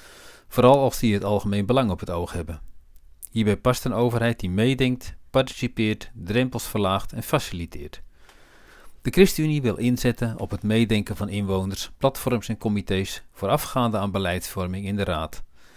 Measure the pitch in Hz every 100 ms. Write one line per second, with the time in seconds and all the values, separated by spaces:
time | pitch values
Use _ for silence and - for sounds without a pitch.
0 | - - - - - - 123 139 127 -
1 | 113 101 98 101 101 101 101 131 113 87
2 | - 87 87 90 80 80 - - - -
3 | - - - 113 104 98 127 123 131 110
4 | 120 117 117 117 90 92 123 131 127 123
5 | - - - 131 127 - 123 - 107 107
6 | - - 90 117 127 120 - 107 95 98
7 | - - - 143 - 87 80 - 73 -
8 | - - - - - - - - - -
9 | - 180 190 - 156 147 120 - 120 123
10 | 123 - 117 110 104 101 104 113 110 107
11 | 95 - 104 101 98 95 95 95 - -
12 | 139 - 127 120 - 107 110 104 - 98
13 | 95 - - - 98 139 - 131 117 104
14 | 101 98 92 90 - 95 90 95 98 101
15 | 95 78 82 - - - -